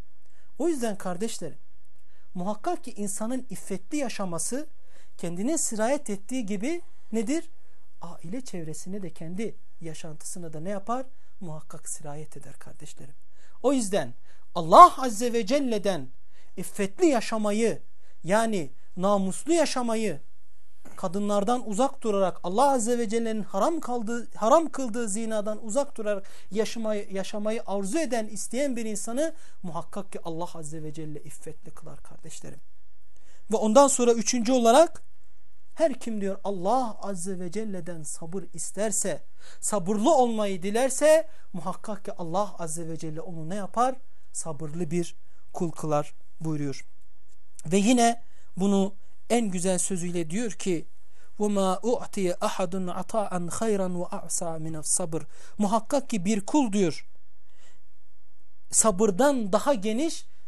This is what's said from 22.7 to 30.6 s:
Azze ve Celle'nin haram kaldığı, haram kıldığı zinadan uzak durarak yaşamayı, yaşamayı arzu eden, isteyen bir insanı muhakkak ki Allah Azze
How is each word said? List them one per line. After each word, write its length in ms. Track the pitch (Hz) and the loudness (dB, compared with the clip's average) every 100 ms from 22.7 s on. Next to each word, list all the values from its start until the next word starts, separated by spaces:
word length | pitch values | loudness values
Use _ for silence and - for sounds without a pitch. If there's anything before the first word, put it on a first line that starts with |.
Azze 260 | 269 220 240 | 4 2 0
ve 120 | 233 | 0
Celle'nin 340 | 226 233 220 | 0 0 -2
haram 360 | 190 196 247 330 | -2 0 2 0
kaldığı, 520 | - 240 214 240 220 - | -2 -2 -2 -4 -4 -2
haram 360 | 214 302 311 | 6 6 6
kıldığı 380 | - 254 220 226 | 0 -2 -2 -2
zinadan 560 | 196 226 220 208 214 220 | -2 -2 -2 -2 -4 -2
uzak 320 | 220 285 - | 0 0 -2
durarak 300 | 208 202 196 - - | -2 -2 -4 -6 -4
yaşamayı, 600 | 196 214 233 220 214 202 | -2 -2 -2 -2 -2 -2
yaşamayı 500 | 190 190 214 214 220 - | -4 -2 -2 -2 -2 -2
arzu 340 | 196 196 294 | -2 0 0
eden, 280 | 302 240 123 | 0 0 -2
isteyen 480 | 202 - 233 285 233 | -4 -2 0 0 0
bir 100 | 220 | -2
insanı 480 | 202 226 240 320 320 - - | -2 -2 0 -2 -2 -4 -4
muhakkak 480 | 180 165 165 - 190 | -4 -4 -4 -4 -4
ki 80 | - | -4
Allah 260 | - 160 175 | -4 -2 -2
Azze 300 | 170 | -4